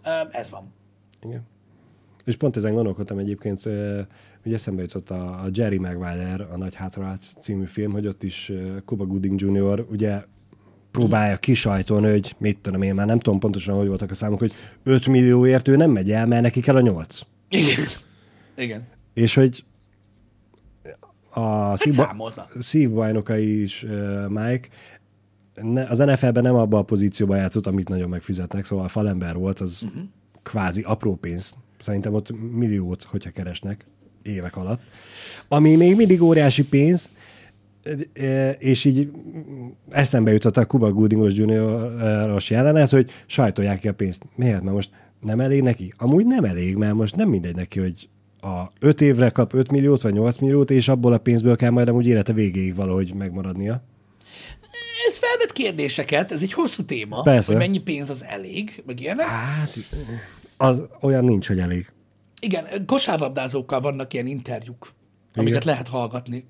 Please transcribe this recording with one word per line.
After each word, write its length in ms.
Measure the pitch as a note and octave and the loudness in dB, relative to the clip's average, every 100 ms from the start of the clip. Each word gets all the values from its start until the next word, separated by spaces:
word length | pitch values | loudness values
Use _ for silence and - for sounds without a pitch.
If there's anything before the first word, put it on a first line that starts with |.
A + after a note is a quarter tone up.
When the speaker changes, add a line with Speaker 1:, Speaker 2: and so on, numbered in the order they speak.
Speaker 1:
Ö, 60 | D#3+ E3 D#3 | -4 -6 -6
ez 180 | B2+ A2 | -10 -12
van. 240 | G2 F#2+ _ _ _ _ _ | -16 -20 _ _ _ _ _
Speaker 2:
Igen. 180 | A2 A#2+ A#2 _ _ _ _ _ _ _ - | -16 -14 -16 _ _ _ _ _ _ _ -6
És 100 | A#2 | -2
pont 220 | D3 A#2+ | -2 -2
ezen 160 | G#2+ | -2
gondolkodtam 440 | A2 A2 F#2 G2 G2+ | 0 -2 -4 -8 -6
egyébként, 480 | G2 G2+ G#2+ G2 A2 | -6 -6 -6 -6 -6
ö, 360 | G#2 G#2 G2+ G2 _ _ _ A2+ | -6 -6 -8 -10 _ _ _ -6
ugye 100 | A2+ | -6
eszembe 260 | - F#2+ | -6 -8
jutott 280 | F2+ G2 - | -8 -10 -10
a, 340 | F#2 F2+ F#2 | -10 -10 -8
a 40 | F#2+ | -6
Jerry 240 | F#2+ A2 G2 | -2 -2 -2
Maguire, 720 | F#2 F2 F2+ F2 F2+ F#2+ G2 | -4 -8 -8 -8 -6 -8 -10
a 60 | F2+ | -10
Nagy 180 | F#2 - | -10 -10
Hátralat 460 | F#2+ G2 F#2+ F#2+ - - | -12 -10 -10 -10 -16 -18
című 240 | - G2+ F#2 | -8 -6 -6
film, 260 | - G#2 | -6 -6
hogy 160 | G2+ G#2 | -4 -6
ott 160 | G2 | -8
is, 260 | F#2+ - - | -10 -10 -12
ö, 260 | F#2+ F#2 G2 - | -10 -10 -12 -10
Cuba 200 | G#2+ F#2+ | -8 -4
Gooding 360 | G2 F#2+ F#2+ | -4 -2 -2
junior, 460 | G2 G2 G2 G2+ A#2 | 0 0 0 -2 -4
ugye 260 | G#2 G#2+ G2+ - _ _ _ _ _ _ | -4 -2 -4 -10 _ _ _ _ _ _
próbálja 460 | - A#2 A2 G#2 F#2+ | 0 2 2 2 0
kisajtolni, 720 | - A#2+ A2 G2 F#2 G#2 G#2+ | 0 0 2 0 0 2 4
hogy 260 | G#2 G2 - | 2 0 -4
mit 200 | G#2 G2+ | -4 -4
tudom 240 | G2+ F#2+ | -4 -2
én, 120 | G2 | -2
már 120 | G2 G#2 | 0 2
nem 140 | A#2 | 2
tudom 200 | A2+ G2+ | 2 0
pontosan, 380 | A2 G2 G2+ G2 | 0 -2 -2 0
hogy 100 | G2+ | 0
voltak 240 | F#2+ G2 | -2 -6
a 40 | F#2+ | -6
számok, 240 | G#2+ G#2 | -4 -2
hogy 140 | A2+ - - - | -2 -4 -20 -10
öt 240 | - C3 C3 | 2 2 4
millióért 600 | C3 B2+ B2 B2+ C3 B2+ | 4 6 6 6 4 4
ő 80 | C3+ | 6
nem 160 | E3 | 6
megy 200 | A2 F#2+ | 4 2
el, 140 | G#2+ A2+ | 0 2
mert 160 | A#2 | 2
neki 180 | A#2+ B2+ | 2 2
kell 160 | A#2+ C3 | 2 4
a 60 | |
nyolc. 380 | B2 F2 E2 - - _ _ | 4 2 -8 -14 -18 _ _
Speaker 1:
Igen. 360 | F#3+ D3 B2 D3+ - _ _ _ _ _ - | 0 2 0 -4 -10 _ _ _ _ _ -10
Igen. 320 | B2 A2 A#2+ _ _ | -8 -8 -14 _ _
Speaker 2:
És 200 | - A#2 | 0 4
hogy 300 | - C3 A#2+ _ _ _ _ _ _ _ _ _ _ _ _ - - - _ _ | 6 4 2 _ _ _ _ _ _ _ _ _ _ _ _ -20 -20 -20 _ _
a 100 | - | -4
Speaker 1:
Hát 360 | A2+ G#2+ G2+ G2 | -2 0 0 0
Speaker 2:
szívba-, 280 | C#3+ C3+ - | 2 2 2
Speaker 1:
számolt, 300 | G2+ A2+ - | -2 -10 -12
na. 120 | F#2+ B2 | -16 -12
Speaker 2:
szívbajnokai 1000 | A#2+ D#3 C3 A2 A2 A2 G2+ A2 G#2+ G#2+ | -2 2 2 2 0 0 0 -2 0 -2
is, 200 | G2+ - | -4 -8
ö, 420 | A2+ G#2 G2+ G2+ G2+ | -10 -8 -6 -6 -6
Mike, 400 | G#2+ A2+ B2 B2 - - - _ _ _ _ _ - | -6 -4 -4 -6 -20 -20 -20 _ _ _ _ _ -10
ne-, 240 | A2+ B2 C3 | -4 -4 -2
az 80 | A#2+ | 0
N 120 | C#3+ C3+ | 2 2
F 60 | |
L-ben 220 | B2+ A#2+ | 2 2
nem 120 | B2 B2 | 2 2
abban 240 | A2 G#2+ | 4 2
a 40 | |
pozícióban 540 | G2 G#2 G2+ - G2+ G2 | 2 0 0 0 0 0
játszott, 300 | F#2+ A2 G2 | 0 -4 -2
amit 220 | G2 F2 | -4 -2
nagyon 200 | F#2 F2+ | -4 -4
megfizetnek, 560 | F2+ - F#2 F2+ G2 G2 | -8 -8 -8 -6 -8 -6
szóval 220 | G2 F#2 | -6 -4
falember 480 | A2 G#2 F#2 F2 E2+ | -4 -2 -2 -6 -4
volt, 240 | F#2+ F#2+ | -4 -4
az 220 | F#2 F2+ | -8 -8
Speaker 1:
Mhm. 220 | G#2 - G3 _ _ _ | -12 -12 -14 _ _ _
Speaker 2:
kvázi 380 | - G#2+ F#2 F2+ | -8 -4 -4 -4
apró 340 | G#2+ A2 A2 F#2 | -4 -4 -4 -4
pénz. 400 | F2 F2 F#2 - _ _ | -8 -8 -10 -14 _ _
Szerintem 340 | - G2+ G2+ | -6 -6 -4
ott 180 | G#2+ G2+ A2+ A2+ | -6 -6 -12 -8
milliót, 520 | A#2 A#2 G#2 F2+ F2+ | -4 -2 -2 -4 -8
hogyha 260 | - G2 - | -8 -10 -10
keresnek 560 | - F2 E2+ G2 G2+ _ _ _ _ | -12 -12 -10 -12 -12 _ _ _ _
évek 340 | - G2 F2 F#2+ | -10 -10 -10 -10
alatt. 240 | F#2 A#2+ - - - - - - - | -6 -8 -10 -20 -20 -20 -18 -20 0
Ami 280 | C#3+ D#3 D#3+ | 4 8 8
még 200 | F3 G3+ | 8 6
mindig 260 | A3 F3+ | 6 6
óriási 440 | E3+ D#3+ C#3+ B2+ C#3 | 6 6 6 4 2
pénz, 440 | C#3 D3+ F3+ - _ - - - _ _ _ - D3 - | 4 4 2 -2 _ -20 -20 -20 _ _ _ -10 -8 -10
ö, 360 | - C3+ C3+ C3+ | -6 -2 0 0
és 360 | C3+ C3 B2+ C#3+ | 0 2 4 4
így 260 | C3 C#3+ D3 - E3 D3 C#3 B2 - - | 2 0 -6 -16 -16 -16 -16 -16 -18 -4
eszembe 420 | C#3+ C3+ B2+ A2 | 0 2 4 4
jutott 260 | G#2+ A#2 A2+ | 4 4 2
a 80 | A2+ | 2
Cuba 260 | C3+ A2 | 4 2
Gooding 400 | G2+ G#2+ A2 G#2+ | 4 4 4 4
junior-os 1160 | G2 G#2+ A2 A2 A#2 A#2 A#2 A2+ G#2+ G#2+ G2+ - | 4 2 2 0 -2 -4 -4 -2 0 0 -2 0
jelenet, 400 | A2+ C3+ D#3 C#3 | 2 4 4 6
hogy 220 | C3+ B2+ - - | 6 4 -4 -8
sajtolják 540 | - A#2 - G2+ F#2+ | 0 0 2 -2 0
ki 80 | G#2+ | -4
a 60 | |
pénzt. 300 | G2 G2 F2 - - | -2 -4 -6 -14 -2
Miért? 260 | B2 G2 | 0 0
Mert 140 | F#2 G2+ | -2 -4
most 140 | F#2+ _ _ _ | -4 _ _ _
nem 180 | G#2+ A2 | -4 -2
elég 220 | C3 C#3 | 0 2
neki? 320 | C3 A2+ F#2 - | 2 0 -6 -4
Amúgy 280 | A#2+ D#3+ A#3 | 2 4 4
nem 180 | B3+ | 2
elég, 320 | B2 F2+ F2+ F#2+ | 0 -2 -2 0
mert 180 | G#2 | 0
most 220 | G#2+ G#2+ E3+ | 0 -2 0
nem 140 | G#3+ | 0
mindegy 260 | G2+ F2 F2 | 0 -2 -8
neki, 240 | F2+ G2 | -6 -4
hogy 300 | F#2 F2 - _ _ _ | -4 -6 -18 _ _ _
a 220 | G2 F2+ F#2 _ | -10 -10 -10 _
öt 220 | C#3+ D3 | 2 4
évre 280 | D3 A#2+ B2 | 4 6 4
kap 240 | - A2+ | 4 0
öt 180 | B2+ B2 | 2 2
milliót 300 | C#3 C#3 C3+ | 2 4 2
vagy 120 | A2 | 2
nyolc 240 | G2+ A2+ - | 0 0 0
milliót, 340 | C3+ C#3+ C#3 | 2 2 4
és 160 | C3+ A#2 | 4 4
abból 260 | C3 A#2+ | 4 4
a 40 | A#2 | 4
pénzből 380 | - A#2 A2+ A#2+ | 4 4 4 4
kell 140 | A#2+ | 4
majd 180 | A#2+ A#2+ | 4 4
amúgy 200 | A#2+ A#2+ | 4 4
élete 260 | A2+ G2 | 2 2
végéig 420 | A2 G#2 F#2 F#2+ F2+ | 0 0 0 -4 -2
valahogy 380 | F#2+ F#2 F#2 | -2 -2 -2
megmaradnia. 720 | F#2+ G2 F2+ F#2+ F#2 G2 B2 _ _ _ _ _ - - - A4 A#4 A#4 A#4 A#4 | -6 -8 -8 -8 -6 -6 -6 _ _ _ _ _ -20 -20 -20 _ -16 -12 -2 -2
Speaker 1:
Ez 100 | A#4 | 0
felvet 340 | A#4+ B4 A#4 | -2 0 -2
kérdéseket, 800 | - A#3 D#3+ C#3+ - C3 D3 F#3+ | -2 -6 -2 -4 -4 -2 -2 -2
ez 100 | D#3 | -4
egy 120 | F#3+ | -4
hosszú 300 | C4 D#4+ - - | -2 -2 -4 -6
téma, 360 | B2+ G#2 A2 | -8 -6 0
Speaker 2:
Persze. 300 | C#3+ B2+ G2 | 4 4 4
Speaker 1:
hogy 100 | G#2+ | 2
mennyi 160 | F3+ F#3+ | 2 -2
pénz 300 | F#3 D3 C#3+ | -2 -6 -6
az 140 | C3 | -10
elég, 600 | A2 G2+ F#2+ - G#3+ - - | -12 -12 -10 -10 -10 -14 -14
meg 140 | B2 | -10
ilyenek. 260 | C#3 A#3 D#4+ | -8 -4 -4
Speaker 2:
Hát, 480 | A2+ B2 D3 D3+ - G2+ D3 A#2+ A#2 - - - _ | -4 -6 -4 -6 -8 -12 -12 -10 -12 -14 -20 -20 _
az 240 | C3 B2+ E3+ - | 2 2 -4 -4
olyan 220 | C#3 C3 B2 | 0 2 4
nincs, 220 | G#2 - | 2 0
hogy 120 | F#2+ | -2
elég. 320 | F2+ F2+ F#2 _ _ _ _ - | -2 -4 -8 _ _ _ _ -10
Speaker 1:
Igen, 240 | A3+ F3+ D#3 G3+ F#3 | -4 -4 -6 -10 -2
kosárlabdázókkal 960 | C4+ - E3 C#3 C3+ C3 C3+ B2+ C3+ | -2 0 -2 -2 -4 -6 -6 -4 -4
vannak 320 | C#3 C#3 C3 | -4 -6 -8
ilyen 140 | B2+ B2 | -8 -8
interjúk, 640 | C#3 B2 A#2 A2+ A#2+ - _ _ _ _ | -8 -10 -12 -12 -20 -20 _ _ _ _
Speaker 2:
Igen. 140 | - A2+ | -2 0
Speaker 1:
amiket 180 | A#2+ | 2
lehet 240 | D3 C3+ B2 | 0 -4 -4
hallgatni. 580 | B2+ A#2 B2 B2 B2 - | -6 -6 -8 -10 -14 -14